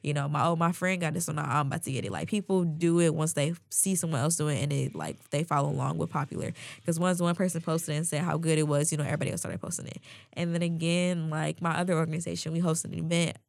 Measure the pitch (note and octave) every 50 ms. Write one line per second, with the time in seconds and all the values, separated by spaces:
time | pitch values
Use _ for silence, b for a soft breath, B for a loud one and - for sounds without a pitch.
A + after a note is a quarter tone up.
0 | - D3 D3 C#3+ C#3 C#3+ D3 C#3+ A#2+ E3 E3+ E3 E3+ E3+ F3 - F3+ F3+ F#3 F3+
1 | E3+ D3+ D3+ F3 E3+ - D#3 D3+ D3+ C#3+ B2+ D3 C#3+ C#3 C#3+ D#3+ - - C3+ A#2+
2 | - G2 F#2 D2+ - - G#3+ G#3 G3 - F#3+ F#3 F3 E3 D3+ D#3+ E3+ E3+ E3+ E3+
3 | E3+ E3 D3+ D#3 D#3 D#3+ - D3+ C#3+ D#3 E3+ - _ _ - - - F#3+ F#3 E3+
4 | - E3 D#3+ A#2+ C3+ D#3+ E3+ - D3+ D3+ C#3+ - C#3+ D3 C#3+ C#3 C3+ C3+ - D#2+
5 | D#2 D#2+ - - - - - D3 E3 - D#3 C#3+ C#3+ D3 C#3+ C#3 C3+ C#3 D#3+ D#3+
6 | D#3+ E3 - D3+ D3 - - - - - - B B B B B B - E3 D#3+
7 | F3 F#3 F3+ F3 F3 E3+ E3+ - F#3+ F#3 F3 E3+ E3+ F3 D#3+ E3 - - D3+ D3+
8 | E3+ E3+ - D3 E3+ F3 D3+ D#3+ E3 D#3+ D#3 D#3 D3+ D3 C#3+ C#3+ D3+ D#3 D#3+ D3+
9 | C#3+ - D3 - - F2+ F2+ - - - F2 - - - E3+ - - - - -
10 | B B B B B B - - F3 E3+ E3+ E3+ F3 E3+ E3+ D#3+ D#3+ E3 E3+ F3+
11 | F3+ F3+ F3+ E3+ D#3+ D#3+ D3+ D#3 D#3 D#3 E3 - E3+ E3 D#3+ E3 F3+ F3+ F3 D#3+
12 | D#3+ E3 D#3 E3 E3+ E3+ E3+ F3 - D#3+ D#3+ E3+ F3 E3 D#3+ E3 - - - E3+
13 | D#3+ E3 E3+ E3+ E3+ - - - _